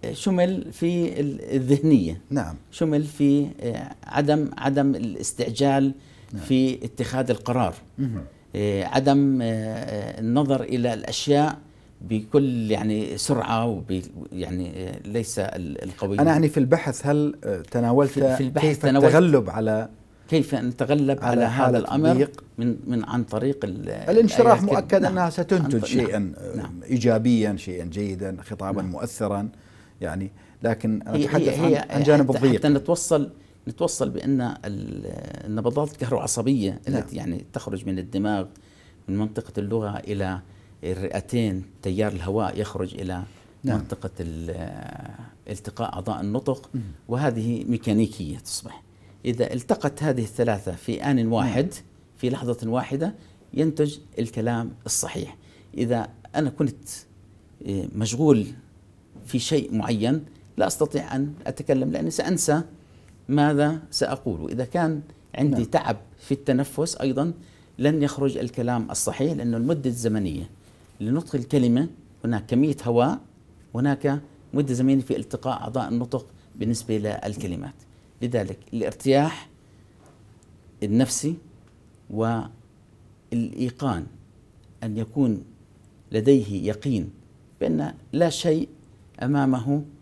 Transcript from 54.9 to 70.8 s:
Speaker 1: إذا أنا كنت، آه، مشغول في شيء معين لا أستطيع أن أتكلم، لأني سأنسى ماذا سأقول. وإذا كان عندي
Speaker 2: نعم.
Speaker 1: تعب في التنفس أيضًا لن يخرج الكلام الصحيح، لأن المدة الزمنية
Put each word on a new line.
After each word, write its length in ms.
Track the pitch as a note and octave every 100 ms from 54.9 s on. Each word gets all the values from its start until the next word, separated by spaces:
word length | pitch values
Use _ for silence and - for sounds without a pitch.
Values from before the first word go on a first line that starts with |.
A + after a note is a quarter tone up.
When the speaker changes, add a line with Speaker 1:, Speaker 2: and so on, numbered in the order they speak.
| - - - - - - - -
Speaker 1:
إذا 340 | - A#2+ A#2+ G#2+ - -
أنا 160 | - D3+
كنت، 380 | - D3 - - - - - - - - - -
آه، 220 | G2 -
مشغول 520 | G2 A2 A#2 D#3 C3+ G2 - - - - - - - -
في 120 | B2
شيء 360 | A#2+ D#3 -
معين 500 | G#2+ G2+ A#2 A2 D3+ D3+ - - -
لا 100 | -
أستطيع 500 | - D3+ - - C3+
أن 160 | C#3+ D3 -
أتكلم، 460 | - C#3 C3+ C3+
لأني 180 | - D#3+
سأنسى 520 | D#3+ - E3+ - D3+ E3 - - - - - -
ماذا 500 | C#3+ D3 D3 D3 D#3+ -
سأقول. 500 | - - C3 - F2
وإذا 240 | D2+ A#2
كان 360 | B2 F3 E3 D#3 D3+ - -
عندي 260 | - C#3+ C3
Speaker 2:
نعم. 80 | A#2
Speaker 1:
تعب 260 | - - A2 - -
في 140 | -
التنفس 640 | C#3 C#3+ B2+ C3+ - E3 -
أيضًا 360 | C#3 B2+ D#3+ E3+ - - - -
لن 240 | C3+ D#3
يخرج 360 | C#3+ C#3 C#3 B2
الكلام 520 | A#2+ - A#2+ A#2+ A2
الصحيح، 420 | - - - C#3+
لأن 220 | C#3+ A#2+
المدة 360 | A#2 A#2+ E3 C3
الزمنية 600 | A#2+ A#2 G#2+ F#2+ D#2+ - - - -